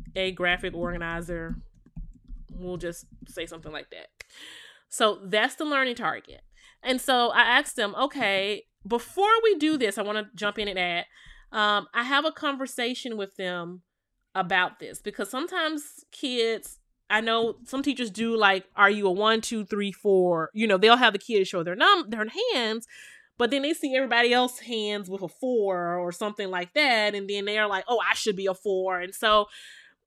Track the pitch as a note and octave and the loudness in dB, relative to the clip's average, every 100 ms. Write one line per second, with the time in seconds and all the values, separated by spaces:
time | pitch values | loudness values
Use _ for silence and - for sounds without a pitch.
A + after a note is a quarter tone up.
0 | - F#3+ F#3+ F3+ F3+ F3+ F#3 E3+ F3 E3+ | -10 -6 -4 -2 0 0 -4 -4 -6 -4
1 | E3 E3+ E3+ E3+ E3 E3 - - - - | -6 -6 -8 -8 -8 -10 -14 -20 -18 -14
2 | E3+ - - - - F3+ F3+ F3+ E3+ E3+ | -14 -16 -16 -16 -14 -12 -10 -8 -8 -10
3 | - - - F3 E3+ E3 D#3 D3+ - - | -16 -20 -16 -12 -12 -12 -14 -14 -14 -18
4 | - - - - - - - - _ - | -20 -20 -20 -20 -20 -20 -20 -20 _ 0
5 | A3 G3 G3 G#3+ B3+ - D4+ C#4 C4 A#3 | 2 0 -2 0 0 -2 -2 0 -2 -2
6 | F3+ A2 - C2+ _ _ - _ A#3+ B3+ | -4 -4 -10 -20 _ _ -20 _ -4 -2
7 | - B3 A#3+ G#3+ A#3 B3+ D4 - G3+ G3+ | 2 2 4 4 4 4 2 -2 -4 0
8 | C#4+ C#4+ G#3 G3 G3 - - _ F#3+ A#3 | -2 0 0 0 -2 -6 -10 _ -4 -4
9 | - - G4+ A4+ A4+ E4 D#4 D4+ G#3+ A3 | -2 0 4 4 4 2 2 0 -2 -2
10 | G3+ G#3+ G#3 E3 G#3 A3 G#3 F#3 F3 E3+ | -4 -4 -6 -6 -4 -4 -4 -2 -2 -2
11 | - - - - _ A3 G#3 G#3 G3 A#3 | -6 -14 -20 -20 _ 0 2 2 0 -4
12 | B3+ C#4 D#4 D#4 D4+ C4+ C4 - A#3+ B3 | 0 0 0 -2 -4 -4 -6 -4 -4 -6
13 | A#3+ A3 G3 - F#3 F3+ E3+ F3+ _ _ | -8 -6 -8 -6 -6 -6 -8 -12 _ _
14 | _ _ _ F#3+ F3+ F#3 F3+ - A#2 - | _ _ _ -4 0 0 0 -4 -14 -12
15 | G#3 A#3 G3+ B3+ F4 F#4 D#4 D4+ - - | -10 -8 -6 -6 -6 -4 -2 -4 -10 -18
16 | - - C#4 B3 A3+ A3 - - _ _ | -20 -8 -4 0 0 -2 -8 -20 _ _
17 | - - A3+ A3+ A3+ - - C4+ C#4+ B3 | -2 0 2 0 0 -4 -8 -4 -2 -2
18 | A3+ F#3+ A3+ A3+ G3+ F#3+ - - G3+ G#3 | -4 -4 -2 4 4 4 -2 4 6 6
19 | G3 F#3 G#3+ A3+ - A3 G3 G#3 G3+ - | 2 2 4 2 0 -6 -4 -4 -4 -2
20 | G#3 F#3+ F3+ E3+ D#3 G#3+ A3 F#3+ A3 B3 | 4 6 6 2 0 0 2 6 8 8
21 | A#3 G3 - G#3 F#3 F#3 E3+ F#3+ F4+ F#4+ | 6 2 0 0 2 -2 -4 2 4 4
22 | A#3 A3+ A3 F4+ A#4+ D#4 A3 A3+ - - | 2 -6 -6 -4 -2 0 -2 -4 -8 -18
23 | - - _ - A#3+ C#4 C#4+ D#4+ C#4+ C4 | -20 -20 _ 0 2 2 0 -2 0 0
24 | C4 A#3 A#3+ B3 B3 - A#3+ A3+ G#3 G#3 | 4 4 6 4 2 -2 -6 -4 -2 -4
25 | F3+ F#3+ F3 - B3+ A#3+ G3 F3+ F3 F3+ | -6 -8 -8 -6 0 2 2 0 -2 -2
26 | F3 F3 G#3+ G#3 G3 F3+ F3 D4 C#4+ A3+ | -4 -4 -6 -6 -6 -6 -2 0 2 2
27 | G#3 G#3 G3 G3+ G3+ G#3+ G#3 F#3+ - A#3 | 0 -2 -4 -4 -2 0 0 0 0 0
28 | F3+ A3 A3+ F#3+ F#3+ F#3 G#3 F#3 F#3+ F3+ | 2 0 0 -2 -2 -2 -2 -2 0 -2
29 | F3+ - A3 G#3+ G#3 - - - - _ | -4 0 4 4 4 -6 -20 -20 -20 _